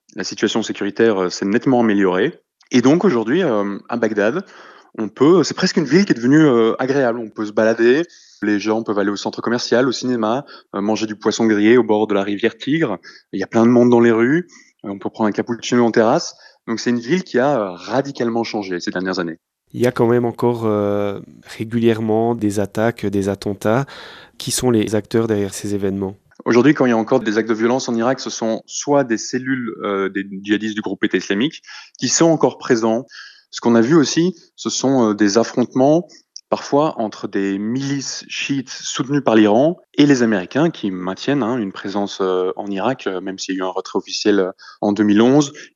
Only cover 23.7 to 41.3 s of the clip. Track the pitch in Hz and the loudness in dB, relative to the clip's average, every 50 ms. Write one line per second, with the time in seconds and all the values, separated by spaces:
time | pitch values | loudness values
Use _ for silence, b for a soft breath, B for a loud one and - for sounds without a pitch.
23.7 | 110 127 139 B B B B B B B B B B - - 120 - - 127 127 | 0 0 0 B B B B B B B B B B -12 -8 -6 -4 -2 0 2
24.7 | 117 110 104 95 107 104 101 - - 113 113 110 107 101 101 95 - - - 104 | 2 2 2 0 -2 -4 -2 -2 -2 0 0 0 0 0 -2 -4 -6 -8 -6 -6
25.7 | 101 101 98 98 95 98 98 95 95 - _ _ _ - - - 113 123 123 147 | -4 -4 -2 -2 -2 -4 -4 -6 -8 -12 _ _ _ -8 -2 0 2 4 4 4
26.7 | 151 - 135 127 117 110 110 - 135 127 107 113 104 113 110 113 113 107 113 117 | 4 4 2 2 2 0 0 0 0 0 0 0 -2 -2 0 -2 -2 0 0 0
27.7 | 123 135 127 - 120 113 113 123 135 - - 117 - - 117 113 113 - - - | 0 -2 -2 -2 -2 -2 0 -2 -2 -4 -6 -10 -8 -6 -4 -4 -4 -6 -8 -10
28.7 | - - - - 143 143 135 117 113 101 - - - 127 127 131 135 127 120 110 | -12 -8 -2 0 2 2 2 0 -2 -4 -4 -6 -8 -6 -4 -4 -4 -4 -6 -8
29.7 | - - - 104 101 98 98 98 98 98 98 101 98 95 98 104 104 104 107 110 | -8 -6 -4 -4 -2 -2 -2 -4 -4 -6 -8 -8 -10 -10 -4 -2 -2 -2 -2 -4
30.7 | 104 107 104 98 98 - - 104 - 92 - - 101 101 123 160 - - B B | -6 -6 -6 -6 -4 -4 -2 -2 -2 -2 -2 -2 -2 -2 -2 -4 -4 -8 B B
31.7 | B B B B B - - 123 - - 165 165 160 143 - 127 - - - - | B B B B B -10 -6 -2 0 2 4 4 4 4 2 0 0 -2 -2 0
32.7 | 131 113 113 113 113 117 - B B B B B B B B _ - - - 117 | 0 2 2 0 0 -2 -4 B B B B B B B B _ -10 -2 2 4
33.7 | 117 117 113 123 165 165 135 - - 165 165 185 175 b b b _ - - 113 | 4 4 4 6 4 4 4 4 2 0 0 0 -2 b b b _ -10 -8 -6
34.7 | - - - 131 135 127 117 107 104 104 107 101 98 117 117 - - 127 120 - | -4 -2 0 0 2 2 2 2 2 2 2 2 2 2 0 0 0 -4 -4 -2
35.7 | - 127 131 143 156 170 185 b b b b _ - - - - 107 - - - | 0 2 4 4 4 2 0 b b b b _ -20 -20 -8 -6 -6 -6 -2 0
36.7 | 143 143 151 160 - - 113 104 - - - 107 98 101 98 98 98 98 104 110 | 0 0 0 0 -2 -4 -6 -6 -6 -8 -10 -6 -4 -2 -2 -2 -2 -2 -4 -4
37.7 | 120 135 139 135 139 139 131 - - - - - - - - - 139 135 123 - | -4 -4 -4 -4 -4 -4 -6 -8 -10 -12 -12 -12 -10 -8 -6 -4 -4 -4 -6 -8
38.7 | - - - - - - 139 123 143 143 123 - 110 110 107 104 104 120 143 165 | -12 -12 -10 -8 -6 -6 -4 -2 -2 -2 2 2 4 4 4 4 4 2 2 0
39.7 | 180 - _ _ _ - 147 143 139 123 120 113 110 92 90 - - 131 160 170 | -2 -4 _ _ _ 2 4 4 4 4 2 2 0 -2 -4 -4 -2 0 0 0
40.7 | 156 - - 101 92 90 92 95 95 - - 143 | -2 -4 -6 -6 -6 -6 -6 -8 -8 -6 -4 -2